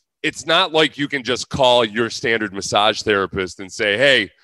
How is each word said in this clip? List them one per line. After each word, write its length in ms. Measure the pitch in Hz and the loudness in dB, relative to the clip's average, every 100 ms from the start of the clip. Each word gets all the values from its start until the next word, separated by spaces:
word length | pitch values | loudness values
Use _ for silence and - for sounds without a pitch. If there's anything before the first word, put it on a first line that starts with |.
| _ _ | _ _
it's 240 | 151 - 160 | -8 -6 0
not 280 | 170 180 | 0 2
like 220 | 156 156 139 | 2 2 0
you 80 | 143 | -4
can 160 | 139 | -4
just 260 | 113 117 - | -4 -4 -4
call 340 | 127 123 123 | 0 4 4
your 280 | 113 107 113 | 2 0 -2
standard 420 | - 123 113 104 | -2 -2 -2 -2
massage 480 | 95 - 107 107 107 | -6 -2 0 2 0
therapist 580 | 110 101 92 98 90 - | 0 0 0 -4 -6 -8
and 120 | 92 | -12
say, 260 | - 107 104 | -4 -2 2
"Hey, 320 | 139 123 95 _ | 2 2 0 _